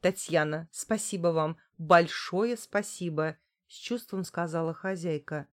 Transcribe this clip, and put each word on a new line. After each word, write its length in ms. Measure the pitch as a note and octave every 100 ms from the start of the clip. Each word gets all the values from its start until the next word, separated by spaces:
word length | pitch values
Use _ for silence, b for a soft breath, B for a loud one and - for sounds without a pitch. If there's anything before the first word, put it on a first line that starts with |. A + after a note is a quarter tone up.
"Татьяна, 640 | F3+ F#3 - D#3+ D3+ D3+ E3
спасибо 580 | - - A3 - F#3+ E3+
вам, 280 | D#3+ D#3 E3 b _
большое 800 | D#3+ F3 E3+ - - F3+ A3+ A#3
спасибо", 800 | - G3+ G#3 - F3 D3+ D#3 D#3+ _ _ _
с 60 |
чувством 520 | - - A#3 - F#3+ F3+
сказала 480 | - E3+ E3 E3
хозяйка. 760 | D#3+ F#3+ F#3+ E3+ D3+ - D3+ C#3